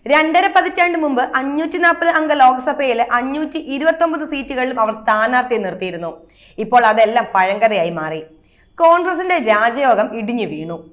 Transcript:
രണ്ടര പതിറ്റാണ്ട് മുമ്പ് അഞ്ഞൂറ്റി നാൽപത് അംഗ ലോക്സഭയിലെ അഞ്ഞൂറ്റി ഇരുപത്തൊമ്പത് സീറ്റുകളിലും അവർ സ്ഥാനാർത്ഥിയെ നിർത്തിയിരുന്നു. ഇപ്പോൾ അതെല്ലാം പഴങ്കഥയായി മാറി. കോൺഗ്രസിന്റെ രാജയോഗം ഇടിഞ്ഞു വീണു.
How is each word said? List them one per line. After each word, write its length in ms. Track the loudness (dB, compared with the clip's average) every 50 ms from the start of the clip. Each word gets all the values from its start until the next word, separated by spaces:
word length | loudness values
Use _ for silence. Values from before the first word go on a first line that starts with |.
| _ 0 0
രണ്ടര 340 | 2 2 2 2 2 0 2 2
പതിറ്റാണ്ട് 440 | 2 0 0 0 0 0 0 0 -2 -2
മുമ്പ് 180 | -2 0 -2 -2 -2 -2 -4
അഞ്ഞൂറ്റി 400 | -4 -4 -4 -4 -4 -4 -4 0 2
നാൽപത് 260 | 2 2 2 0 0 2 0
അംഗ 120 | 2 0 2 6 6
ലോക്സഭയിലെ 600 | 6 6 4 -2 -4 -4 -2 0 -2 0 0 0 0 0 -2
അഞ്ഞൂറ്റി 420 | -2 -2 -4 -4 -6 -6 -6 -10 -8 -8 -6
ഇരുപത്തൊമ്പത് 480 | -2 0 0 0 2 0 -2 -2 -4 -6 -6 -6
സീറ്റുകളിലും 480 | -8 -6 -6 -4 -4 -4 -4 0 -2 -2
അവർ 100 | -2 -2 -4 0
സ്ഥാനാർത്ഥിയെ 600 | 0 0 2 2 2 2 0 0 0 -2 -2 -2
നിർത്തിയിരുന്നു. 460 | -4 -6 -6 -8 -8 -8 -8 -8 -10 -10 -12 -20 _ _ _ _ _ _ -10
ഇപ്പോൾ 240 | -6 2 2 4 4 6 4
അതെല്ലാം 360 | 4 4 4 4 0 -2 0 0
പഴങ്കഥയായി 580 | 2 2 2 2 2 2 2 2 2 -2 -2 -2 -4
മാറി. 220 | -6 -6 -6 -8 -10 -14 -20 _ _ _ _ _ _ _ _ 2
കോൺഗ്രസിന്റെ 580 | 4 4 4 4 2 -2 -4 -4 -2 0 0 0 2 2 2
രാജയോഗം 560 | 2 2 0 0 0 2 2 2 2 0 -2 -4 -8
ഇടിഞ്ഞു 300 | -8 -6 -4 -4 -6 -6 -8
വീണു. 220 | -10 -10 -10 -10 -12 -14 -18